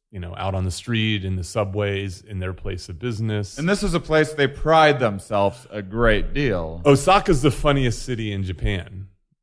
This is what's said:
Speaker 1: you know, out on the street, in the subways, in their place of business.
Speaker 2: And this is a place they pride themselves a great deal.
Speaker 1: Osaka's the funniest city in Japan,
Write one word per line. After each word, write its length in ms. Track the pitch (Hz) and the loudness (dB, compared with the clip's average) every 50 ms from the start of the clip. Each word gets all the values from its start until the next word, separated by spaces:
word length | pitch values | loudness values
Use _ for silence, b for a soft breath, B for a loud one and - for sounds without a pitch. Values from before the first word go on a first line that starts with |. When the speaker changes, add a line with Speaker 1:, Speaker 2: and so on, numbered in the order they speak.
| _ _ - | _ _ -14
Speaker 1:
you 80 | 95 | -12
know, 140 | 87 85 87 | -12 -10 -8
out 180 | - 92 98 95 | -6 -4 -4 -2
on 100 | 95 87 | -2 -2
the 60 | 85 | -4
street, 540 | 82 - - - 120 110 110 110 107 104 92 | -4 -6 -6 -2 -2 0 0 0 0 -2 -2
in 120 | 95 92 | -2 -4
the 60 | 92 87 | -4 -4
subways, 760 | - - 113 104 98 98 104 104 101 101 98 101 98 90 - - | -4 -2 -2 -2 -2 -2 -2 -2 -2 -2 -4 -4 -6 -8 -12 -12
in 160 | - 104 92 | -12 -8 -6
their 140 | 92 92 92 | -6 -6 -8
place 380 | 85 - 101 95 92 - - | -8 -8 -8 -8 -8 -10 -12
of 80 | 90 78 | -12 -8
business. 600 | 120 123 113 98 113 110 107 104 104 - - - | -6 -6 -4 -4 -2 -2 -2 -2 -4 -4 -6 -4
Speaker 2:
And 80 | 147 | -2
this 160 | 180 202 196 214 | 0 0 0 0
is 120 | 190 165 | -2 -2
a 60 | 165 | -2
place 340 | 131 143 156 156 156 147 156 | -2 2 2 2 2 2 2
they 120 | 143 143 | 0 0
pride 540 | 131 139 - - 156 160 160 160 151 143 131 | 0 0 -2 0 4 6 6 8 6 6 4
themselves 680 | 127 110 101 98 - - 110 101 101 98 98 - - - | 2 0 -2 -4 -6 -2 0 2 2 2 0 -4 -10 -14
a 100 | - 104 | -12 -12
great 540 | 101 95 104 113 120 113 107 101 - - - | -10 -6 -2 2 2 4 4 4 2 0 -2
deal. 480 | 135 147 127 101 87 82 80 82 85 85 | 0 0 0 0 -2 -2 -6 -8 0 4
Speaker 1:
Osaka's 560 | 143 139 135 - 185 190 208 208 - 175 131 | 6 6 6 6 6 4 4 4 4 2 4
the 100 | 127 151 | 4 2
funniest 520 | 120 - - 147 139 139 131 120 - - - | 2 2 2 2 2 2 2 0 -2 -2 -6
city 280 | - 127 110 113 107 | -6 -6 -6 -6 -4
in 140 | 101 98 95 | -4 -4 -4
Japan, 640 | 92 92 - 117 107 101 92 85 - 98 95 98 - _ _ _ _ _ _ | -6 -6 -4 -2 -2 -2 -4 -6 -10 -12 -16 -16 -16 _ _ _ _ _ _